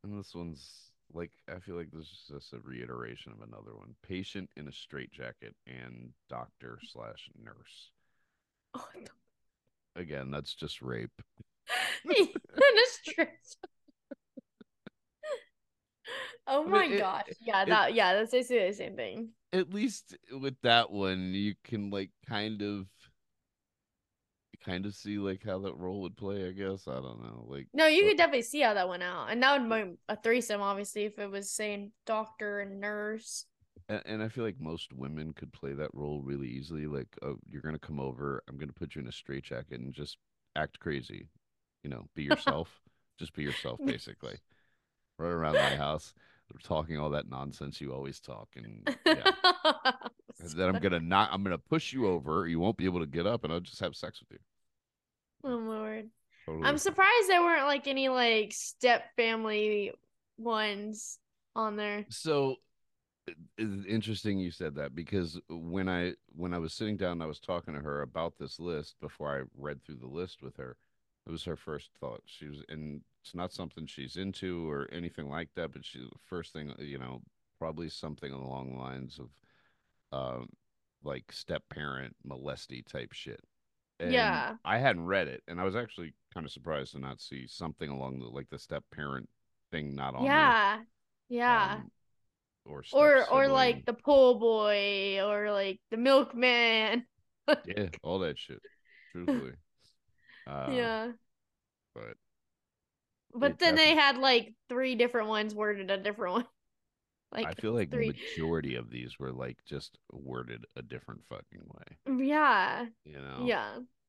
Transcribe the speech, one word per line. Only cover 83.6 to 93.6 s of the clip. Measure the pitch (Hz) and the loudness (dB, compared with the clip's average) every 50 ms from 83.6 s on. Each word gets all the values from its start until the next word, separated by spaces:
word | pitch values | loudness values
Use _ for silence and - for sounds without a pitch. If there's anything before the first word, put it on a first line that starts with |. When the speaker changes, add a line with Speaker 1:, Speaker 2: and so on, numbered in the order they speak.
| _ _ _ _ _ _ _ _ | _ _ _ _ _ _ _ _
Speaker 1:
And | - 254 | -2 2
Speaker 2:
Yeah. | 254 247 226 208 180 151 135 - - 226 _ | 2 2 4 2 2 0 -2 -4 -6 -8 _
Speaker 1:
I | 82 101 117 | 0 0 4
hadn't | 131 135 104 85 82 | 4 4 4 2 0
read | 87 98 98 85 71 | 0 2 2 2 0
it, | 64 - _ | -4 -10 _
and | - 85 87 | -10 -6 -2
I | 92 | -2
was | 98 95 | 0 0
actually | 117 120 113 - - 87 80 - _ _ _ | -2 -4 -6 -10 -12 -12 -12 -14 _ _ _
kinda | - 92 78 69 | -12 -10 -10 -10
surprised | - - 65 80 78 73 67 - | -12 -10 -6 -4 -4 -4 -4 -6
to | - 71 | -8 -10
not | 67 67 65 - | -8 -8 -10 -12
see | - - 67 67 64 | -12 -12 -12 -12 -12
something | 58 - - 87 80 73 _ 80 73 | -12 -12 -8 -8 -8 -6 _ -6 -6
along | 69 67 67 67 65 65 | -6 -6 -6 -6 -8 -8
the, | 62 58 | -10 -10
like, | 60 69 67 _ | -10 -12 -12 _
the | - 69 | -14 -14
step-parent | - - 78 71 - _ - - 73 71 67 65 - - _ _ _ _ _ _ _ _ | -10 -8 -8 -8 -8 _ -12 -8 -6 -6 -6 -6 -8 -12 _ _ _ _ _ _ _ _
thing | - 80 76 71 69 | -8 -6 -6 -6 -6
not | 69 67 67 64 | -4 -6 -4 -2
on | 64 254 | 0 2
there. | 277 | 4
Speaker 2:
Yeah. | 285 311 311 269 233 220 208 196 214 220 226 _ _ _ _ _ _ _ _ _ | 6 6 8 8 6 6 4 2 2 -2 -8 _ _ _ _ _ _ _ _ _
Yeah. | 240 240 240 247 240 226 202 190 202 214 | -4 0 4 4 6 6 4 2 0 -6
Speaker 1:
Um, | - - _ _ _ _ _ _ _ _ _ _ _ _ _ _ _ | -8 -14 _ _ _ _ _ _ _ _ _ _ _ _ _ _ _
or | - 73 69 - - | -12 -12 -10 -10 2
Speaker 2:
Or, | - 269 294 302 285 262 | 6 8 10 12 10 10
Speaker 1:
step | 226 - | 8 6
Speaker 2:
or, | 240 262 269 277 | 6 6 6 8
like, | 269 262 | 8 6